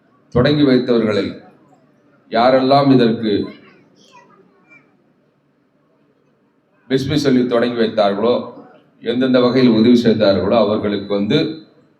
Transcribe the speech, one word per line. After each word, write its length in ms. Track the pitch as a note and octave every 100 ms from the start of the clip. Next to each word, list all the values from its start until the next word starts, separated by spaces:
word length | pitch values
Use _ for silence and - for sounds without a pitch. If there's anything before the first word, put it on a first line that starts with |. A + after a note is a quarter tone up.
| _ _ _ -
தொடங்கி 280 | D3 D3 C#3
வைத்தவர்களை 560 | B2+ B2 A#2 G#2+ G#2 F2+ - - _ _ _ _ _ _ _ _
யாரெல்லாம் 580 | A2+ B2 C3 C3 C#3 C#3 B2+
இதற்கு 380 | A2+ A2 A2 G2+ - - - _ _ _ _ B5+ B5 _ _ _ _ - _ _ _ _ _ _ _ _ _ _ _ _ _ _ _ _ _ _ _ _ -
பிஸ்மி 280 | C3+ C#3+ D3+ C3+
சொல்லி 180 | B2+ A#2+
தொடங்கி 260 | A#2 A#2+ A#2
வைத்தார்களோ, 500 | G#2+ G#2+ G2+ G2 A2+ A#2+ - - - - _ _ A2
எந்தெந்த 260 | A#2+ B2+ B2+ A#2+
வகையில் 280 | C3 B2 A2
உதவி 200 | A2+ A#2+ A#2
செய்தார்களோ, 520 | G#2+ G2+ F#2+ F#2 A#2+ G#2
அவர்களுக்கு 460 | G#2+ G#2 G2+ G2 G2+
வந்து 200 | G#2 D3+ D3+ - - _ _